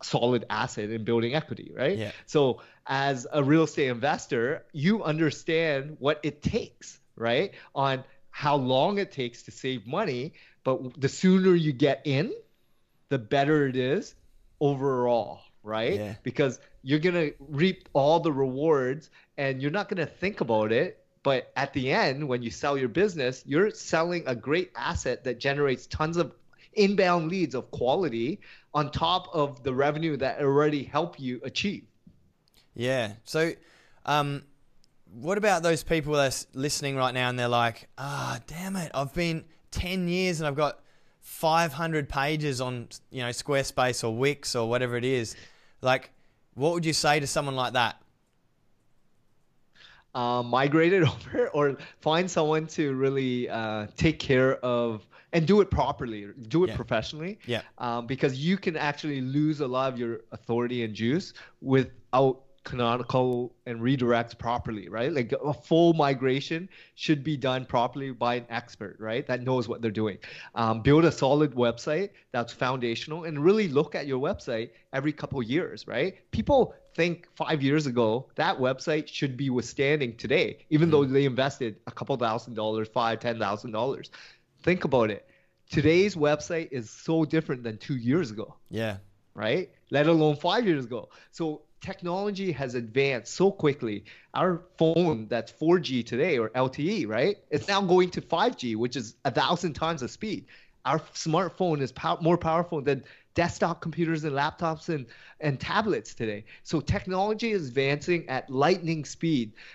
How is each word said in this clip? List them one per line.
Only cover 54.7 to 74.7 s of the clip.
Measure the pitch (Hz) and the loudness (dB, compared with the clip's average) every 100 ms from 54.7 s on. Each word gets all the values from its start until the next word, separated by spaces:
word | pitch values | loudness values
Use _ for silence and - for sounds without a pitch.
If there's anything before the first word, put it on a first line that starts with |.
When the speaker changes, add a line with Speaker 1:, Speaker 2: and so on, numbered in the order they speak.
| 120 117 107 - - _ | 0 0 -4 -10 -20 _
Speaker 1:
and | 170 156 | 0 4
do | 208 | 4
it | 190 | 4
properly, | - 131 - 127 107 101 117 110 | 2 0 -2 -6 -8 -12 -16 -2
do | 156 | 0
it | 185 | 0
Speaker 2:
Yeah. | 123 | -2
Speaker 1:
professionally. | 117 113 113 151 170 214 - | -2 -2 -2 -8 -10 -10 -6
Speaker 2:
Yeah. | 113 - - | -6 -6 -8
Speaker 1:
Um, | 120 120 117 | -6 -4 -6
because | 135 147 131 | 0 0 0
you | 160 190 | 0 0
can | 190 156 | -2 -2
actually | 147 143 156 139 | -2 -2 -4 -4
lose | 127 143 151 147 | -2 2 2 0
a | 135 | -2
lot | 127 135 | 0 -2
of | 120 | -2
your | 120 113 - | -6 -8 -12
authority | 113 - 117 120 123 | -12 -4 -2 -2 -2
and | 113 | -4
juice | 101 113 160 - - - _ | -2 0 0 -4 -14 -20 _
without | 131 131 127 - - 131 135 - - _ | 2 4 4 -4 0 4 4 2 -8 _
canonical | - 127 120 123 120 131 127 123 120 - | -8 -2 0 0 0 2 2 0 -4 -10
and | - 117 | -10 -2
redirect | 120 139 120 117 117 - | 0 2 2 2 0 -6
properly, | 117 120 120 107 90 | -4 -4 -4 -8 -8
right? | 107 131 | -4 -2
Like, | 123 113 | -2 -2
a | 135 139 | -2 -4
full | - - 165 170 | -6 2 6 6
migration | 160 143 135 131 135 - 165 190 - - - | 6 4 2 0 0 -2 -6 -8 -18 -20 -4
should | - 151 | 0 0
be | 135 147 | 0 -2
done | 131 127 | -2 -2
properly | 123 131 123 143 135 | 0 0 0 -2 -10
by | 123 120 | -2 -2
an | 123 117 | -2 -4
expert, | 117 - - 101 - | -8 -10 -12 -12 -10
right? | 110 120 143 | -6 -4 -2
That | 123 | -4
knows | 123 127 117 | 0 0 -2
what | 113 | -4
they're | 113 | -2
doing. | 104 107 92 - - - - | -2 -4 -4 -14 -18 -10 -2
Um, | 113 113 | 0 2
build | 123 151 | 6 6
a | 165 | 6
solid | - 135 147 151 | 4 2 4 2
website | 123 120 117 - 156 202 - _ | 2 0 0 -2 -2 -4 -10 _
that's | 123 117 | -6 -6
foundational | - 131 131 117 117 - 160 | -2 -2 0 -2 -4 -8 -10
and | 170 147 | -8 2
really | 160 214 196 | 4 4 4
look | 135 165 | 2 0
at | 180 143 | -2 -4
your | 131 | -2
website | 151 208 - 113 120 | -2 -4 -6 -6 -6